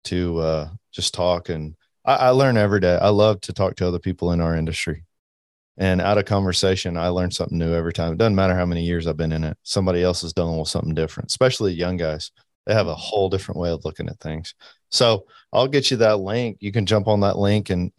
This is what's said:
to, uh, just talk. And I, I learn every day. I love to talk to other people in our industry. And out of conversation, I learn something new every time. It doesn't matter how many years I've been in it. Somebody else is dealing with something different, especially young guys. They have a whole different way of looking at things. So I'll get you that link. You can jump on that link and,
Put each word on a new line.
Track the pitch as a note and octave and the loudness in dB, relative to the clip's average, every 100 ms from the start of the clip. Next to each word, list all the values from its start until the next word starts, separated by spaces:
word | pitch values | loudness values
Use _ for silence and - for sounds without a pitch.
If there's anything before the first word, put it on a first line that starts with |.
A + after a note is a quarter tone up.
| - | -6
to, | F2+ F2 E2 | -4 -2 -2
uh, | D#2+ D#2 D#2 F#2+ _ | 0 -2 -4 -12 _
just | - - | -8 -6
talk. | - F2+ F2 - | -2 0 0 -2
And | D#2+ D#2 E2 _ _ - | -8 -8 -12 _ _ 0
I, | C#3 | 2
I | B2+ | 4
learn | B2+ C3+ A2+ | 6 6 4
every | G#2 G2+ | 4 4
day. | F2+ F2 | 4 4
I | G2+ | 4
love | G#2 G#2+ G2 | 4 4 2
to | - | -4
talk | - F#2+ - | -4 -4 -2
to | F2+ | -2
other | F2 | -2
people | F#2 F2+ F2 | -4 -2 0
in | E2+ | 0
our | E2 E2 | 0 0
industry. | D#2+ E2+ - D2+ - _ _ _ _ _ _ - | -2 -4 -6 -8 -12 _ _ _ _ _ _ -2
And | F#2+ F2+ | 0 2
out | F#2 G#2 | 2 2
of | |
conversation, | G2 G2+ F#2+ F2 F#2+ F#2 F2+ E2+ | 2 0 0 0 0 0 -2 -2
I | F2+ | -2
learn | F2+ F2 | 0 -2
something | - F2 E2+ | -2 -4 -2
new | E2 | 0
every | E2+ E2+ | 0 -2
time. | E2+ E2 | -2 -2
It | E2 | 0
doesn't | A2+ | 2
matter | F#2+ F#2+ F2+ | 4 2 2
how | F2 | 0
many | E2+ E2+ | -2 -2
years | E2+ E2 | -2 -2
I've | D#2 | -2
been | D#2+ | -2
in | D#2 | -2
it. | D#2 - | -4 -8
Somebody | - G2 F#2 F2 | -6 -2 0 2
else | F2+ F2 | 0 -2
is | E2 | -4
dealing | F2+ E2+ D#2+ | -4 -2 -2
with | D#2 | -4
something | F2 D#2+ | -4 -2
different, | D#2+ D#2+ - - | -2 -4 -6 -6
especially | - C3 - G2+ | 0 0 0 -2
young | E2+ F2 F2+ | -2 -2 -2
guys. | D#2+ D2+ - _ _ _ - | -2 -4 -10 _ _ _ 0
They | |
have | G#2+ F#2+ | 0 0
a | D2+ | -4
whole | - G#2 F#2+ | -4 0 0
different | F#2 - F2+ | 0 -4 -4
way | F2 | -4
of | D#2+ | -4
looking | D#2+ - E2 | -6 -8 -10
at | - | -10
things. | D#2+ E2 F2 - - _ _ | -10 -10 -12 -18 -20 _ _
So | - A#2 G#2 - - _ | 2 2 2 -4 -20 _
I'll | A2 C3+ | 0 2
get | C#3+ B2+ | 2 0
you | A#2+ | 2
that | A2 G#2+ | 4 2
link. | F#2+ A#2 A#2 G#2 | 0 -4 -4 -6
You | G2+ | -4
can | G#2+ F#2+ | -2 2
jump | G#2+ G2+ | 2 2
on | G#2 | 2
that | G2+ F#2 | 2 2
link | G2+ G#2 G2 | 2 2 0
and, | F2+ F2 | -2 -4